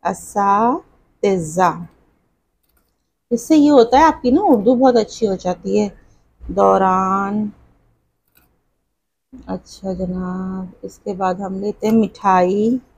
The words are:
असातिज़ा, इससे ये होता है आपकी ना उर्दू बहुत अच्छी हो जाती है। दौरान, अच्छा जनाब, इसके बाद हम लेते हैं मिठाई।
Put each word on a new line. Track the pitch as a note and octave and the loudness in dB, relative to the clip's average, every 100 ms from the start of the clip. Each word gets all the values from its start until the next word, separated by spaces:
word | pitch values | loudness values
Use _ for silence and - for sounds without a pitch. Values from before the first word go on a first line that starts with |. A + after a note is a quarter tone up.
असातिज़ा, | E3+ F#3+ - G#3 G3 G3+ A#3 D#4 - _ _ _ G3+ F#3+ D#3 E3 F3+ D#3+ F3 _ _ _ _ _ _ _ _ _ _ _ _ _ _ | -6 -8 -8 -2 0 2 0 -2 -8 _ _ _ -2 0 -2 0 0 0 -14 _ _ _ _ _ _ _ _ _ _ _ _ _ _
इससे | A#3+ - D#4 | -6 2 4
ये | D4 | 6
होता | C#4+ A#3 C4 | 6 6 4
है | |
आपकी | D#4+ D4+ B3 | 4 2 0
ना | C#4 | 0
उर्दू | G#4 B3+ G3+ | 2 2 2
बहुत | B3 C4 A#3+ | 4 4 2
अच्छी | G#3 - G#3+ | -2 -4 -4
हो | F#3 | -2
जाती | F3+ F3+ F#3+ G3+ | -6 -6 -4 -2
है। | G#3 - _ _ _ _ | -2 -6 _ _ _ _
दौरान, | - F3+ G3 F#3+ F#3+ F#3 F#3+ F#3+ G3 G#3 G#3 - _ _ _ _ _ _ _ _ _ _ _ _ _ _ _ _ _ | -8 0 2 4 2 0 -2 -4 -4 -6 -6 -10 _ _ _ _ _ _ _ _ _ _ _ _ _ _ _ _ _
अच्छा | B3+ - F#3 - - F#3+ | -20 -14 -14 -14 -14 -10
जनाब, | F#3 F#3 F#3 F#3 F#3 F#3 F#3 F#3 - | -8 -6 -6 -8 -8 -10 -10 -12 -14
इसके | F#3+ - - | -18 -14 -12
बाद | F#3 F#3+ F3+ | -4 -4 -4
हम | G3 F#3+ | -6 -6
लेते | G3+ G#3 G#3+ | -8 -4 0
हैं | |
मिठाई। | A3+ G#3 - G3+ F#3 F3+ G3+ A3 B3+ _ | 2 0 -2 0 2 2 2 0 -2 _